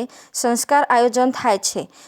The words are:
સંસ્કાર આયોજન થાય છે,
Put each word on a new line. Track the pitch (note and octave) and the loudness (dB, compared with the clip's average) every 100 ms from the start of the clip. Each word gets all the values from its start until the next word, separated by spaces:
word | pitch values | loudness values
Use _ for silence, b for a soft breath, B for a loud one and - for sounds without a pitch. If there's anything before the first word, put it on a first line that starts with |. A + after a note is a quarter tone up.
| B3 B B | -6 B B
સંસ્કાર | - B3 A#3+ - C#4+ C#4+ | -4 -2 -2 0 0 2
આયોજન | B3 A#3+ A#3 B3+ | 2 2 2 0
થાય | B3 B3 G3 | 0 0 0
છે, | - G3 F3+ B | -2 -6 -10 B